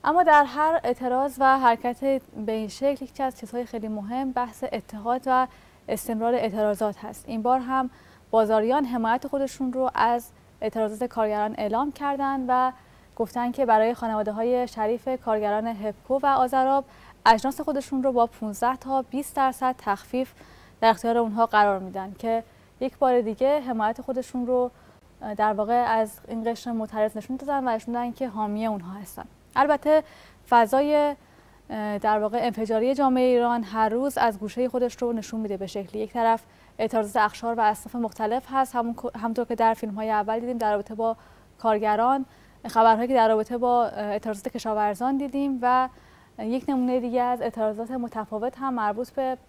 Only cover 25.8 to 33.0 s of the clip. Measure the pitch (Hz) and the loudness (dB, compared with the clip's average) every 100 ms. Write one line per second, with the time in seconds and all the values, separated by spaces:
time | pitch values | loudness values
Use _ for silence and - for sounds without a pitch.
25.8 | 240 226 220 - - 226 226 233 240 226 | 2 0 0 -6 -10 -4 -4 -4 -4 -4
26.8 | 220 220 214 214 202 254 277 277 254 226 | -4 -2 -2 -2 -8 -8 -2 -2 0 -2
27.8 | 233 240 240 - 254 208 214 208 226 208 | -4 -4 -4 -6 -6 -4 -4 -2 -4 -4
28.8 | 175 196 190 - - _ _ - 285 285 | -8 -14 -14 -16 -18 _ _ 0 2 2
29.8 | 294 311 302 - - - - 240 220 262 | 4 2 2 -20 -20 -20 2 4 6 4
30.8 | 294 302 294 285 _ - - _ - 220 | 4 2 2 -2 _ -20 -20 _ -12 -8
31.8 | 214 208 214 214 214 233 240 214 220 220 | -4 -2 0 2 0 0 -2 -2 -2 0
32.8 | 240 269 | 2 2